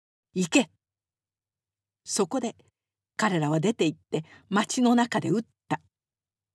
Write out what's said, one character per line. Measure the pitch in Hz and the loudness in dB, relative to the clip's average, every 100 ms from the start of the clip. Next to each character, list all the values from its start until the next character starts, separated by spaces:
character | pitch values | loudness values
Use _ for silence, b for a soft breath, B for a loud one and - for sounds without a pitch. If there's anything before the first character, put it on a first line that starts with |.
| _ _ _ | _ _ _
行 | 190 175 | -6 0
け。」 | 294 - _ _ _ _ _ _ _ _ _ _ _ _ _ | 0 0 _ _ _ _ _ _ _ _ _ _ _ _ _
そ | - - 185 | -6 -2 -2
こ | 262 | -2
で、 | 233 - _ _ _ _ _ - | -6 -10 _ _ _ _ _ -4
彼 | 214 175 | 0 0
ら | 147 | 0
は | 160 | 0
出 | 190 | 0
て | - 165 | 0 -2
行 | 160 | -2
っ | _ | _
て | 156 b b b | -8 b b b
町 | 202 202 262 | -2 -2 2
の | 240 240 | 4 4
中 | 233 160 | 2 -2
で | 165 | -2
撃 | 208 | -2
っ | - _ _ | -4 _ _
た。 | - _ _ _ _ _ _ _ | -8 _ _ _ _ _ _ _